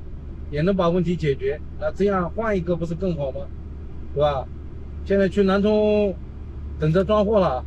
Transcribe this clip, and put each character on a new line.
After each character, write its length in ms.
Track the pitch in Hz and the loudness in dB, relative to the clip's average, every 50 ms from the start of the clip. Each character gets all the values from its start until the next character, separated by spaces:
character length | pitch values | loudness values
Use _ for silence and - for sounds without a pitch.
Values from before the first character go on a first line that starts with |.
| - - - - - - - - - - | -10 -10 -10 -10 -10 -12 -10 -10 -10 -6
也 140 | 143 147 156 | -2 0 2
能 120 | 185 202 | 2 2
把 140 | 185 180 170 | 4 2 2
问 140 | 170 185 175 | 4 2 2
题 120 | 160 180 | 2 0
解 200 | 160 156 147 139 | 0 0 0 0
决， 260 | - 196 - 143 - - - - - | 0 0 -4 -4 -4 -6 -10 -8 -4
那 120 | - 156 | -4 -4
这 140 | 156 - 190 | 0 2 2
样 220 | 202 202 185 180 160 | 2 2 2 0 -2
换 260 | 151 196 226 226 208 190 | -2 -2 -2 0 0 0
一 20 | |
个 160 | 165 175 180 | 0 0 -2
不 80 | 165 170 156 | -2 0 -4
是 80 | 170 | -4
更 200 | 160 190 190 170 | -2 -2 -2 -2
好 160 | 139 143 135 | -2 -4 -4
吗？ 100 | 127 - 185 - - - - - - - - - - - - - - | -4 -6 -8 -8 -10 -10 -10 -10 -10 -10 -10 -10 -10 -10 -10 -6 -2
对 60 | 139 | 2
吧？ 260 | 147 147 143 131 117 - - - - - - - - - - - - | 2 2 2 0 -4 -6 -10 -12 -12 -12 -12 -10 -10 -10 -10 -10 -2
现 140 | - 196 196 | 0 4 4
在 100 | 196 190 | 4 4
去 140 | - 202 202 | 4 4 4
南 180 | 190 190 202 | 4 4 4
充 540 | 196 208 214 214 214 214 208 214 208 202 175 - - - - - - - - - - - - - | 4 4 4 4 4 4 4 4 2 2 0 -4 -10 -12 -12 -12 -12 -12 -10 -10 -10 -8 -6 -2
等 120 | 156 156 | 0 2
着 120 | 160 185 190 | 4 2 4
装 200 | 156 214 214 208 | 4 4 4 4
货 160 | 196 226 208 | 4 4 4
了 240 | 185 156 131 127 - | 4 4 2 -2 -4